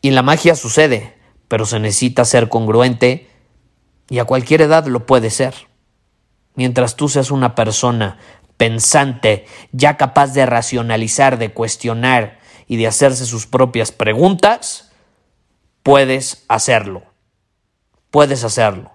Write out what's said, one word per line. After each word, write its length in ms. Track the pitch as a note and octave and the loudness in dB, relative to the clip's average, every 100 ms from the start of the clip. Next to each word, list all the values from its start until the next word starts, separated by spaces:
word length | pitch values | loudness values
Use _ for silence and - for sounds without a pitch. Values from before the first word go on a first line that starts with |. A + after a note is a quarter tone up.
y 100 | C#3 | 2
la 120 | C3+ | 2
magia 320 | B2+ D#3 E3+ D#3+ | 2 2 2 0
sucede, 600 | A#2+ B2+ D3+ A#2 A2 _ _ _ _ | 0 0 2 0 -6 _ _ _ _
pero 180 | A2+ G#2+ | -4 -4
se 140 | A2 | -4
necesita 460 | G#2+ G2+ B2+ B2+ A#2+ | -4 -2 -2 0 2
ser 240 | B2+ A#2 | 2 0
congruente 800 | A#2 A2 A2 B2+ A#2+ B2 C3 _ _ _ _ _ _ _ _ _ | -2 0 2 2 2 0 0 _ _ _ _ _ _ _ _ _
y 100 | B2 | -6
a 60 | A#2 | -2
cualquier 360 | C3 A#2+ D#3 | -2 2 2
edad 240 | D3+ D#3+ D3 | 4 4 2
lo 180 | B2 A#2+ | -6 2
puede 240 | C4 A2+ | 0 0
ser. 240 | - C3 - _ _ _ _ _ _ _ _ _ - | -4 -6 -6 _ _ _ _ _ _ _ _ _ -4
Mientras 400 | B2+ B2 A#2+ - | -2 0 -2 -2
tú 120 | D3 | -2
seas 240 | C#3+ C3 | -2 -2
una 240 | C#3 B2+ A#2 | -2 -2 -2
persona 640 | A2 G#2 B2 A#2+ G#2 - - _ _ _ | -2 -2 -2 -2 -4 -8 -20 _ _ _
pensante, 880 | A2+ A2+ - D3+ C#3 A#2 A2 G2+ - - - | -2 0 0 0 0 0 0 0 -4 -20 -14
ya 260 | B2+ C#3+ D3+ | 0 0 2
capaz 360 | C3+ C#3+ C#3 | 0 2 2
de 120 | C3 C3 | 2 0
racionalizar, 920 | A#2+ A2+ B2 A#2 A2+ A2+ - C3+ B2+ | 0 -2 -6 -4 -4 -4 2 2 2
de 140 | A2+ | -6
cuestionar 880 | - A2+ - A#2+ A#2 B2 B2+ G#2 _ _ - _ | -6 -6 -6 -6 -2 0 0 -2 _ _ -20 _
y 80 | A#2 | -2
de 120 | A2 | -2
hacerse 380 | G#2+ C#3 B2+ B2 | 2 2 0 -8
sus 220 | A#2 - | -10 -4
propias 440 | B2+ C3 A#2+ A2 | 0 0 0 -6
preguntas, 1000 | - A2 A2 F#3 F3+ G3+ A#3 - - _ _ _ _ _ _ _ _ _ _ | -4 -2 2 2 4 2 2 -6 -14 _ _ _ _ _ _ _ _ _ _
puedes 640 | - C#3 C3+ C3 C3 - _ | 4 4 4 0 -4 -12 _
hacerlo. 560 | A2 - A#2 G2 F#2 _ _ _ _ _ _ _ _ _ _ _ | -2 0 0 -2 -14 _ _ _ _ _ _ _ _ _ _ _
Puedes 320 | D3 D3 C3+ | 2 2 0
hacerlo. 480 | A#2 - A2 F#2 - | -4 0 -2 -2 -16